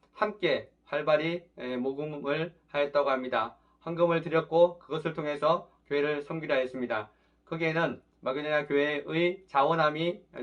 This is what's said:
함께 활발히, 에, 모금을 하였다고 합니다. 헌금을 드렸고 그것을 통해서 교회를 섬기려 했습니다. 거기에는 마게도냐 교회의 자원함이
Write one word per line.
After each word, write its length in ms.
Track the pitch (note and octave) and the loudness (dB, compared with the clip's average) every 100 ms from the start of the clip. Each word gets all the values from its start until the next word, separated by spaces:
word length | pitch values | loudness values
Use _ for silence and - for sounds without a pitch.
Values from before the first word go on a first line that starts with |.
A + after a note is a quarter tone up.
| _ | _
함께 580 | - G#3+ G#3 E3+ C3+ - _ | -2 -2 0 0 0 -2 _
활발히, 600 | _ D3 D3+ D3+ D#3+ F3 - - | _ -2 2 2 2 -4 -8 -12
에, 200 | B2 B2+ | -6 -4
모금을 760 | B2+ C3+ D3+ D3 C#3 D3 E3+ - _ | -4 -4 -6 -6 -4 -2 -4 -8 _
하였다고 420 | D3 D3 C#3+ C#3+ | -2 0 0 2
합니다. 460 | C3 B2+ A#2+ A2+ - _ _ - | 0 0 -2 -2 -8 _ _ -8
헌금을 360 | E3 E3+ E3 | 2 2 2
드렸고 580 | D#3+ D#3+ D#3+ E3 F3 F3 | 0 -2 2 4 4 4
그것을 340 | - D#3 D#3+ | -8 -6 -4
통해서 560 | D#3+ D3+ D3 D3+ E3+ - _ _ | -4 -4 0 2 0 -2 _ _
교회를 360 | C#3+ D3 D3 | 0 0 -2
섬기려 340 | C#3+ D#3+ D3+ C#3 | -6 -8 -2 0
했습니다. 540 | B2+ C3 A#2+ A2+ G#2+ _ _ _ _ | 0 -4 -4 -4 -6 _ _ _ _
거기에는 560 | E3 E3 D#3+ D#3+ - _ _ | -4 -2 0 -2 -4 _ _
마게도냐 460 | B2+ C3 D3+ D3+ D3 | -6 -4 0 0 2
교회의 800 | C#3+ D3 D3 C#3+ D#3+ F3 F#3 - | 2 2 0 -2 0 0 0 -2
자원함이 760 | C#3+ C#3+ E3 D3+ - E3+ G3 - - | 2 2 4 2 2 -2 -4 -10 -14